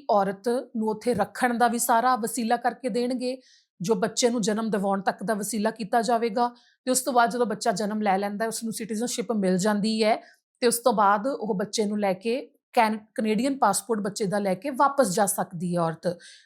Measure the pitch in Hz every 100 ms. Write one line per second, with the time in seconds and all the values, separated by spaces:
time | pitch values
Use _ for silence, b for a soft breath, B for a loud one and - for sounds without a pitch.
0 | - 214 196 196 240 240 - 226 220 214
1 | 240 214 196 - 247 233 240 233 - 233
2 | 254 254 220 - 220 208 254 - 254 220
3 | 247 254 254 254 b b b - 175 214
4 | 214 220 240 240 196 214 226 196 196 196
5 | 190 - 196 214 202 226 214 220 214 247
6 | 226 233 233 208 240 240 b b - 254
7 | - 240 233 240 240 214 240 196 208 214
8 | 208 190 202 202 226 220 226 - 220 214
9 | 247 247 190 226 190 185 208 208 214 220
10 | 214 240 B B _ - 240 233 254 220
11 | 202 208 240 285 214 196 208 220 208 208
12 | 202 185 233 254 - _ _ - 220 220
13 | - - 220 214 262 269 220 196 - 220
14 | 202 202 202 208 202 185 277 254 285 277
15 | 233 180 185 - 175 170 180 175 165 160
16 | 180 170 B B